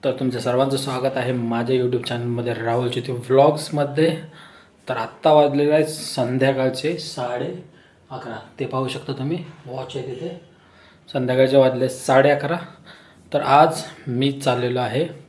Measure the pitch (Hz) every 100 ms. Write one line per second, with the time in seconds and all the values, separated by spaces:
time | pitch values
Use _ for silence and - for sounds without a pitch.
0 | 143 - 131 120 127 123 135 135 139 127
1 | 135 131 123 123 117 117 120 131 123 123
2 | 120 117 120 120 120 113 117 117 123 123
3 | 120 123 - 131 143 151 - 147 139 139
4 | 165 - - - - - - _ - 107
5 | 113 - 156 151 143 139 147 151 156 -
6 | - - 123 127 135 131 131 127 151 170
7 | - - 123 123 - - - - _ _
8 | _ 139 117 110 - - 123 131 131 -
9 | - 139 135 175 175 - 127 131 131 135
10 | 123 123 170 180 - _ _ _ _ _
11 | _ 139 127 127 131 139 131 123 127 -
12 | - 135 139 143 143 175 - - - -
13 | - _ - 147 139 143 156 - - -
14 | - 123 135 139 139 123 123 123 117 120
15 | 170 -